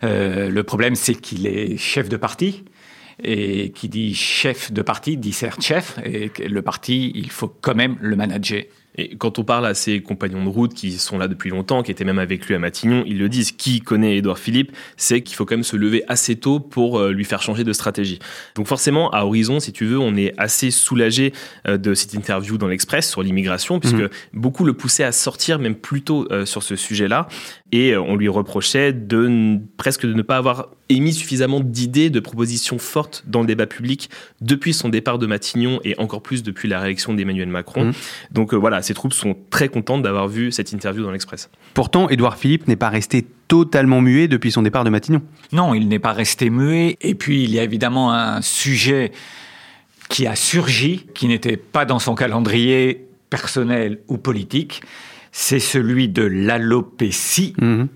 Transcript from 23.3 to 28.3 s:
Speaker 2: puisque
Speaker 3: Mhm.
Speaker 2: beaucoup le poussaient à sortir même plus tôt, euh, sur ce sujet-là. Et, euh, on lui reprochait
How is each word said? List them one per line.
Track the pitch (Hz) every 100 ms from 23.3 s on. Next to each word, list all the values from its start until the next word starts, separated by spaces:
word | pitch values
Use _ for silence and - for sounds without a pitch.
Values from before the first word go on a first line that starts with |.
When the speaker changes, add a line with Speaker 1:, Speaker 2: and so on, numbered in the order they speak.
| 92 92 131 - 180
Speaker 2:
puisque | 135 117
Speaker 3:
Mhm. | 101 - -
Speaker 2:
beaucoup | 110 123 131
le | 175
poussaient | 120 131 -
à | 135
sortir | 117 - - - 160
même | 123 110
plus | - 143
tôt, | 139 151 117
euh, | 101 98
sur | -
ce | - 98
sujet-là. | - 104 101 120 170 - - - _
Et, | 117 127
euh, | 107
on | 90 101
lui |
reprochait | 104